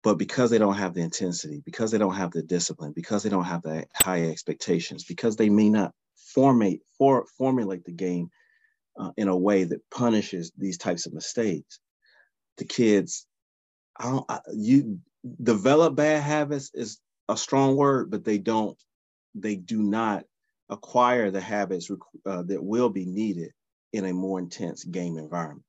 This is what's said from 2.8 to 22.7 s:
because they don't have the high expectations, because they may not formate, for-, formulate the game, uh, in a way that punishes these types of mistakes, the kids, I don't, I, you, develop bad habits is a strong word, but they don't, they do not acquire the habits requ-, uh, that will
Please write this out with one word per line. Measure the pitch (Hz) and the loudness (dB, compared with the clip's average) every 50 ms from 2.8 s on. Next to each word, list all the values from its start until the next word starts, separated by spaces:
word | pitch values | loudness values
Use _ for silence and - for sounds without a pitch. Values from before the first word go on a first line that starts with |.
| 80 71 | -10 -10
because | 76 82 85 - 104 101 - | -10 -10 -6 -2 -4 -2 0
they | 107 | 0
don't | 98 92 87 | 0 0 0
have | 87 87 87 | -2 -4 -6
the | - 80 80 80 - _ | -6 -6 -6 -6 -8 _
high | - - - 92 92 87 85 82 | -12 -10 -6 -4 -2 -2 -2 -4
expectations, | 78 - - 76 76 - - - 87 85 82 - 69 - - | -4 -6 -8 -10 -10 -8 -4 -2 -2 -2 -2 -8 -12 -14 -14
because | - 87 - - 113 107 | -14 -12 -4 -4 -4 -2
they | 107 110 104 | 0 2 4
may | 101 104 107 104 | 4 4 4 4
not | 107 107 92 - _ _ _ _ _ | 4 2 0 -2 _ _ _ _ _
formate, | _ - - - 131 135 139 127 117 107 95 - - _ _ _ | _ -20 -4 0 4 4 6 6 4 4 2 0 -2 _ _ _
for-, | _ 135 139 135 120 117 - _ | _ 4 6 6 4 2 -4 _
formulate | _ 131 131 131 127 110 95 95 87 85 | _ -2 0 0 0 0 -2 -6 -8 -10
the | 87 | -14
game, | 87 85 95 90 90 87 85 85 _ _ _ _ _ _ _ _ _ _ _ _ _ | -8 -4 -4 -2 -2 -2 -4 -6 _ _ _ _ _ _ _ _ _ _ _ _ _
uh, | - 101 90 - | -12 -12 -10 -4
in | - 107 | -2 0
a | 98 92 | 2 2
way | 90 92 104 104 95 92 | 2 2 4 4 4 2
that | 82 - - _ _ | 0 -2 -8 _ _
punishes | - - 123 120 113 107 95 - - 90 85 85 _ | -4 0 2 2 2 2 0 -2 -8 -8 -8 -10 _
these | - 95 95 87 - | -8 -6 -6 -6 -4
types | - 95 87 85 - | -4 -4 -4 -4 -6
of | 85 | -10
mistakes, | 82 78 - - - 120 113 107 87 73 - _ - _ _ _ _ _ _ _ _ _ _ _ _ _ _ _ _ - | -10 -10 -12 -6 -4 -2 -2 -2 -2 -4 -8 _ -20 _ _ _ _ _ _ _ _ _ _ _ _ _ _ _ _ -14
the | - | -10
kids, | - - - 120 110 104 98 85 - - - - _ _ _ _ _ _ _ _ _ _ _ _ _ _ - | -6 0 2 4 6 6 4 4 0 -8 -14 -14 _ _ _ _ _ _ _ _ _ _ _ _ _ _ -10
I | 120 | -4
don't, | 123 135 135 - - | -4 -4 -4 -4 -4
I, | 113 - - - | -8 -8 -8 -10
you, | - 107 104 113 135 143 - 110 - - - _ _ _ - 123 - - | -8 -4 2 6 6 6 6 2 -8 -10 -12 _ _ _ -16 -16 -12 -2
develop | 120 117 113 101 92 131 143 156 165 160 139 | 2 2 2 4 4 6 6 6 6 4 4
bad | 147 147 151 156 151 | 2 2 4 2 2
habits | 143 147 151 151 147 139 147 139 135 - | 0 0 0 0 0 -2 -4 -6 -8 -10
is | - - 120 107 - _ _ _ _ _ _ - | -10 -8 -8 -8 -10 _ _ _ _ _ _ -4
a | 104 | -4
strong | - - - 135 135 135 131 135 | -4 -2 0 4 4 6 4 4
word, | 139 143 139 135 127 - - | 4 4 4 4 2 0 -2
but | 104 98 85 | -6 -4 0
they | 113 104 101 | 0 0 0
don't, | 95 113 113 110 107 101 - _ _ _ _ _ _ _ _ _ _ _ _ | 0 0 0 0 0 -2 -6 _ _ _ _ _ _ _ _ _ _ _ _
they | 104 95 107 104 | -6 -4 -4 -4
do | 92 90 - 117 107 | -4 -6 -4 -2 0
not | 104 101 104 113 113 110 104 - - _ _ _ _ _ _ _ _ _ | 2 2 2 0 0 0 -2 -4 -6 _ _ _ _ _ _ _ _ _
acquire | 101 - - - - 123 123 123 123 123 110 98 | -12 -12 -12 0 4 4 6 6 4 4 2 2
the | 95 95 | 0 -2
habits | 90 104 104 104 98 90 95 87 85 - | -4 -2 -2 -2 -2 -2 -2 -6 -4 -8
requ-, | 98 87 - _ - - _ | -10 -10 -10 _ -20 -10 _
uh, | 98 95 90 | -6 -6 -6
that | 87 87 98 85 - | -4 -4 -4 -4 -2
will | 98 | -2